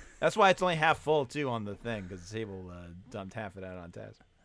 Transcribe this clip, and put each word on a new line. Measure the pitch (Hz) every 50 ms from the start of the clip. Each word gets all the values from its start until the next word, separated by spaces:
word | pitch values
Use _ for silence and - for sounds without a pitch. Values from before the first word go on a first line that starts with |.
| - - - -
That's | - 170 -
why | 220 202 190
it's | 180 -
only | 185 180 165
half | 151 156 160 151 -
full, | - 151 156 151 135
too, | 123 - 147 143 131
on | 117 113 104
the | 101 101
thing, | - - 117 113 104 95 90
'cause | 98 90 85 92
the | 107 113
table, | 113 101 95 95 92 90
uh, | 87 87 87 87 85 90 101 -
dumped | - 104 95 95 -
half | 113 107 98 90
it | 98
out | 92 92 92 90
on | 85 87
test. | - 107 107 104 - - - _ _ _